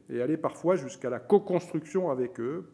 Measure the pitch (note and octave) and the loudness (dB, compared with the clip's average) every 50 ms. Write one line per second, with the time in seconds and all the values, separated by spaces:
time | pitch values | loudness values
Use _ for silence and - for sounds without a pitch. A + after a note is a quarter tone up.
0 | - - B2+ A#2+ B2 C#3 D#3+ D#3 D3+ C3+ - - - E3+ F#3+ E3+ C3+ B2 - - | -12 -6 -4 -2 0 0 0 0 0 -4 -4 0 2 2 2 2 0 -6 -10 -6
1 | - B2 B2 A2 - - G#3 G3 - - F3+ E3+ - - - D#3 D3+ - - F#3+ | -6 -4 -4 -6 4 6 6 6 6 2 0 0 0 -2 -4 -6 -4 -2 -2 0
2 | F#3 E3 C3 B2+ B2 A#2+ - - A#2 B2+ D3+ F3+ E3 - | 0 2 0 0 -2 -2 -2 -4 -4 -4 -4 -6 -8 -10